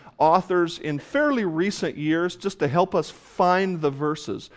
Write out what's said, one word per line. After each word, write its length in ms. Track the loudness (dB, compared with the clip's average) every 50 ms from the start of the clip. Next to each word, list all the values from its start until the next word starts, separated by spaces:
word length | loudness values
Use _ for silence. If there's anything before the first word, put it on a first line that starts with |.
| -20 -10 -2 2
authors 600 | 4 4 4 4 2 2 2 2 2 0 -2 -6
in 220 | -6 -6 -6 -6
fairly 440 | -6 -2 0 0 2 2 2 0 0
recent 520 | -2 -2 -2 -2 -2 -2 -2 -4 -6 -4
years 400 | -2 -2 0 0 2 0 -2 -4
just 240 | -4 -8 -6 -4 -2
to 80 | -2 0
help 260 | 2 2 2 2 0
us 160 | -2 -2 -4
find 680 | -8 -20 -20 -8 -2 0 2 4 4 2 2 0 -2 0
the 100 | -2 -2
verses. 600 | -2 -2 -2 -2 -4 -4 -6 -8 -8 -8 -10 -16 -20